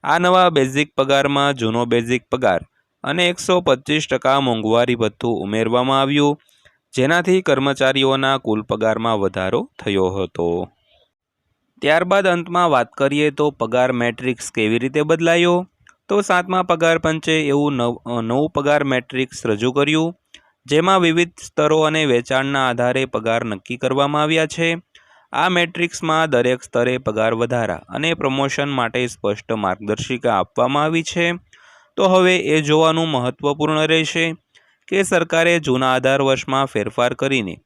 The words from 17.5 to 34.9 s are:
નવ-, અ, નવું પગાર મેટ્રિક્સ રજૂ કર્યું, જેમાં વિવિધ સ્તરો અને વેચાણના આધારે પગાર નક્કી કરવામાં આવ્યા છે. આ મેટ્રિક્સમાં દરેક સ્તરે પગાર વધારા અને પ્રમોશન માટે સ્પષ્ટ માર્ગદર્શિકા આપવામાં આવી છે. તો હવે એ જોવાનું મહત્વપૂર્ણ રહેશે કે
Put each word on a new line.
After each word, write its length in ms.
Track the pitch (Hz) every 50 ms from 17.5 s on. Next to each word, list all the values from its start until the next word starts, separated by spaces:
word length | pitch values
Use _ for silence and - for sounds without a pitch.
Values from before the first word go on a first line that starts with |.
| 139 143 147 147 143
નવ-, 280 | 127 120 120 120 - _
અ, 160 | 120 120 117
નવું 280 | 113 113 120 135 147 156
પગાર 340 | _ 147 139 143 147 147 143
મેટ્રિક્સ 600 | 139 135 127 123 _ - 127 131 123 - - -
રજૂ 260 | 123 110 104 113 127
કર્યું, 440 | 127 143 143 147 156 156 160 170 175 _ _ _ _ - _ _ _ _ _
જેમાં 340 | 123 143 151 165 190 196 190
વિવિધ 320 | 175 170 160 170 175 175 _ - -
સ્તરો 380 | - _ - 151 151 156 156
અને 240 | 156 156 156 160 156
વેચાણના 640 | 143 123 120 120 - 135 131 135 139 139 139 135 127
આધારે 360 | 123 117 123 123 127 131 131
પગાર 400 | 127 - 113 110 113 113 117 117
નક્કી 320 | 117 101 95 _ - 120
કરવામાં 460 | 123 - 127 131 135 139 139 147 151 151
આવ્યા 220 | 151 160 160 160
છે. 320 | 151 - - 165 165 165 170 _ _ _ - _ _ _ _ _ _
આ 180 | - 127 160 185
મેટ્રિક્સમાં 800 | 180 175 170 170 175 170 175 170 - - - 160 156 160 160 160
દરેક 320 | 139 120 123 123 127 127
સ્તરે 360 | - - - 123 120 127 127
પગાર 360 | 127 135 120 107 110 110 113 113
વધારા 420 | 113 120 120 127 120 113 101 87
અને 380 | - - _ - 131 151 165 165
પ્રમોશન 560 | 165 151 139 135 135 139 139 - - 143 143
માટે 380 | 143 131 120 117 - 123 127
સ્પષ્ટ 440 | 120 - _ - 104 104 104 - -
માર્ગદર્શિકા 880 | 113 110 104 95 92 98 107 101 107 - - - 131 120 113 123 110 98
આપવામાં 440 | 90 - _ - 120 123 139 147 151
આવી 200 | 156 165 165 160
છે. 300 | - - 175 170 170 175 180 _ _ _ _ _ _ - _ _ _ _
તો 100 | - 196
હવે 300 | 185 185 185 185 185 185
એ 240 | 180 - 123 151 156
જોવાનું 480 | 151 147 151 156 160 160 160 165 165 160
મહત્વપૂર્ણ 720 | 147 127 120 127 127 _ 143 143 143 151 147 151 156 156
રહેશે 520 | 156 156 160 160 160 151 - 165 165 165 160 - _ _ _ _ _ _ _ _ _
કે 160 | -